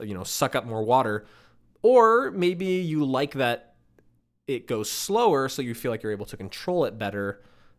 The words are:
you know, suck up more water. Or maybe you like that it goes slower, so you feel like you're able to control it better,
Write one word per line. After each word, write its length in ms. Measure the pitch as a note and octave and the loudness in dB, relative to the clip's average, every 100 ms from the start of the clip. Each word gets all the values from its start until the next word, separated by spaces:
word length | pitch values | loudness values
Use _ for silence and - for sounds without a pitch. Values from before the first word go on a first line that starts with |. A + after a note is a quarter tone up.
you 120 | G#2+ F#2+ | -10 -8
know, 80 | |
suck 320 | F#2 - C3+ C3+ | -6 -2 -2 -2
up 100 | A#2+ | -6
more 160 | A2+ | -4
water. 440 | A2 B2+ A#2 G#2 - - _ _ _ _ | 2 2 2 -2 -8 -20 _ _ _ _
Or 480 | A3 B3+ A3+ A#3 C4+ | 6 8 8 6 0
maybe 340 | G3 F3 F3 F#3 | 0 0 0 0
you 400 | F#3 F3 D#3 C#3 | 0 0 0 2
like 280 | C3 C#3+ | 0 -2
that 420 | C#3 B2 A#2+ - _ _ _ _ _ _ _ - | 0 0 0 -6 _ _ _ _ _ _ _ -6
it 180 | C3 - | -6 -4
goes 240 | A2+ G#2 | -4 -4
slower, 600 | - - G#3+ A#3 C#3+ C3+ | -6 -2 2 4 2 0
so 120 | - | -4
you 140 | B2 A2+ | -6 -6
feel 160 | B2+ | -4
like 100 | A2 | -4
you're 100 | A2 | -4
able 120 | G#2 G2+ | -6 -8
to 120 | - | -12
control 480 | F#2+ - - F3+ C3 | -12 -10 -4 0 0
it 120 | A2 | -2
better, 460 | G#2 G2+ G2+ - - _ _ | -6 -4 -6 -8 -14 _ _